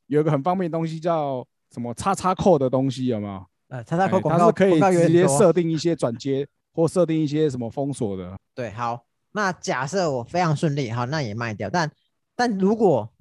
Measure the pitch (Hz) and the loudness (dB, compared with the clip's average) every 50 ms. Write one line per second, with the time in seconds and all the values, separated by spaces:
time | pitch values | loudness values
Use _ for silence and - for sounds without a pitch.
0 | _ - 135 147 156 156 151 139 139 180 180 190 185 170 156 165 165 160 160 165 | _ -2 0 0 2 2 2 0 0 0 -2 -2 -2 -4 -4 -4 -4 -4 -6 -4
1 | 156 175 170 160 147 139 135 127 120 _ _ _ _ _ - 127 120 120 117 - | -4 -2 -2 -2 -2 -4 -4 -6 -8 _ _ _ _ _ -12 -10 -10 -10 -8 -6
2 | - 190 190 - - 185 185 - - 208 175 139 135 127 131 131 135 135 123 131 | -4 -4 -4 -2 -2 -2 0 2 4 4 4 4 4 2 0 0 0 0 -2 -2
3 | 131 123 120 107 104 101 98 95 95 - _ _ _ - 135 127 113 - 160 170 | -2 -2 -2 -4 -4 -8 -10 -12 -14 -18 _ _ _ -16 -16 -14 -8 -4 -2 0
4 | 190 185 - 190 - 151 160 175 175 170 - - 190 196 175 160 196 190 185 175 | 0 2 0 0 0 2 2 4 6 4 6 6 4 4 4 6 4 4 4 4
5 | 170 165 165 175 185 185 139 143 214 170 160 180 170 165 165 151 135 170 165 - | 4 4 6 6 4 4 4 6 6 6 4 4 2 0 0 -2 -2 -2 -2 0
6 | - 123 117 120 - 135 135 135 143 - _ _ _ _ - 165 165 147 - 185 | -2 -4 -4 -4 -4 -4 -2 -4 -4 -6 _ _ _ _ -2 0 0 2 2 2
7 | 175 156 160 160 156 139 143 156 156 151 131 123 117 113 - 147 139 143 135 - | 2 2 2 0 0 0 0 0 0 0 0 -2 -6 -6 -6 -4 -4 -4 -4 -4
8 | 123 101 98 92 90 90 95 95 _ _ _ - 120 107 98 110 120 117 120 127 | -4 -4 -4 -6 -8 -10 -12 -16 _ _ _ -12 -10 -10 -8 -6 -6 -6 -6 -8
9 | _ _ _ _ _ _ - 202 208 190 175 - - 202 - 127 135 143 180 202 | _ _ _ _ _ _ -6 -4 -4 -4 -4 -4 -4 -4 -4 -4 -4 -4 -2 -2
10 | 180 160 135 123 117 - - 175 180 160 151 143 - 160 143 147 139 107 113 120 | -2 0 -2 -4 -6 -4 -2 0 0 0 0 0 0 -2 -2 -2 -4 -4 -4 -4
11 | 123 123 151 160 143 107 101 117 120 117 107 95 107 95 - 180 160 151 - _ | -4 -4 -4 -4 -4 -6 -6 -6 -6 -6 -6 -6 -6 -4 -2 -2 -2 -4 -6 _
12 | _ _ _ _ _ _ _ - 247 240 202 190 190 196 220 214 226 185 147 113 | _ _ _ _ _ _ _ -2 -2 -2 0 0 0 0 2 4 4 4 4 2
13 | 107 113 _ _ | 0 -4 _ _